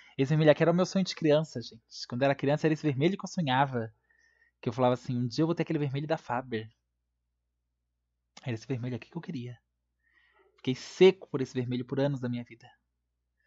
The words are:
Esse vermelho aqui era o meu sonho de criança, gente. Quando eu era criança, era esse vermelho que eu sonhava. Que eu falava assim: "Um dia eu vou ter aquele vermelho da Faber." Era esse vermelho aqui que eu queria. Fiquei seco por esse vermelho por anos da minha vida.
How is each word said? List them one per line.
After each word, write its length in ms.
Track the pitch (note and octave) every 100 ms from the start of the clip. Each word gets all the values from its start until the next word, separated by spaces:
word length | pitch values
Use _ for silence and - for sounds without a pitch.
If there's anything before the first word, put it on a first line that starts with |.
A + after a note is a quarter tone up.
| - -
Esse 120 | C3+
vermelho 240 | D#3 D#3
aqui 100 | C#3+
era 80 | D#3+
o 40 |
meu 120 | E3+ F3+
sonho 180 | F#3+
de 100 | F#3
criança, 460 | - D#3 D3 D#3+ D#3+
gente. 460 | - A2 _ - -
Quando 160 | B2
eu 40 | C#3
era 100 | C3+
criança, 320 | C3 D3+ D#3+
era 60 |
esse 120 | D#3 D3+
vermelho 320 | C3 E3 G3
que 60 |
eu 40 | F#3
sonhava. 640 | - D3+ B2+ C#3 B2+ A2 - _ _ _ _ _ _
Que 80 | -
eu 40 |
falava 220 | A2+ B2+
assim: 240 | B2 - B2
"Um 80 | B2
dia 160 | A#2
eu 40 | D#3+
vou 100 | E3
ter 80 |
aquele 160 | D#3+ D#3+
vermelho 260 | C#3+ C3+ D3+
da 100 | D#3+
Faber." 540 | - B2 C3 A2+ A2 _ _ _ _ _ _ _ _ _ _ _ _ _ _ _ _ -
Era 80 | -
esse 140 | A2+ -
vermelho 280 | B2+ B2+
aqui 160 | A#2+ -
que 60 | E3
eu 60 |
queria. 380 | - E3 A#2+ A#2+ _ _ _ _ _ _ _ _ _ _
Fiquei 180 | - B2+
seco 520 | - - F#3 F#3 -
por 100 | C#3
esse 120 | C3
vermelho 320 | B2+ B2 B2
por 140 | B2 C3+
anos 220 | C#3 C#3
da 80 | B2
minha 160 | A#2+
vida. 260 | A#2+ A#2 - _ _ _ _ _ _ _